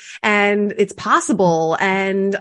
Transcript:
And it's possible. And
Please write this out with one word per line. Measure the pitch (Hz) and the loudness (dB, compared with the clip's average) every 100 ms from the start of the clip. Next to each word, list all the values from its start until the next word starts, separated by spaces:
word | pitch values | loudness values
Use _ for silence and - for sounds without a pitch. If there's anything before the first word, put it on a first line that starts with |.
| - - | -20 -4
And | 220 208 202 208 208 - | 0 2 2 2 0 0
it's | 202 | -2
possible. | - 208 311 330 202 185 165 160 165 | -2 -2 0 0 2 2 2 0 0
And | 196 190 196 196 196 196 | 0 0 0 0 -2 -2